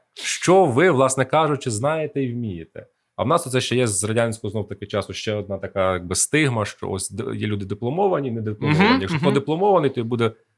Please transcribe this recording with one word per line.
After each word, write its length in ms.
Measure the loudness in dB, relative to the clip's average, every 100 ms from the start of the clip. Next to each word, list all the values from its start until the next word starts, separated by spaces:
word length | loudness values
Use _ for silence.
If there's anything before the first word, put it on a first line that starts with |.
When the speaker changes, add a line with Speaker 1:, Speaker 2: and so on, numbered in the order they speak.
| _
Speaker 1:
що 500 | -10 -8 -2 4 6
ви, 260 | 6 6 4
власне 340 | 6 4 2
кажучи, 460 | 0 2 2 0 -2
знаєте 520 | -2 -2 -2 -2 -2
і 100 | -4
вмієте. 540 | -4 -6 -8 -12 -16 -20 _ _ -4
А 60 |
в 20 | 0
нас 200 | 0 0
оце 140 | -2
ще 160 | 0 0
є 100 | 0
з 180 | 0
радянського 460 | -2 0 0 -2 -6
знов-таки 360 | -6 -8 -10 -6
часу 260 | -4 -4
ще 220 | -6 -4
одна 240 | -4 -4 -8
така, 340 | -6 -2 0
якби, 220 | 0 -2
стигма, 500 | -2 0 2 2 0
що 260 | -4 -6 -6
ось 200 | -6 -6
д-, 260 | -8 -8 -4
є 100 | -4
люди 180 | -4 -6
дипломовані, 640 | -6 -4 -2 0 0 -2
недипломовані. 600 | -4 -6 -4 0 4 4
Speaker 2:
Мгм, 100 | 2
Speaker 1:
Якщо 160 | 0 0
Speaker 2:
мгм. 60 | 2
Speaker 1:
хто 80 |
дипломований, 560 | 2 0 0 2 4 2
то 140 | 0
буде 280 | -2 0 0 -2 _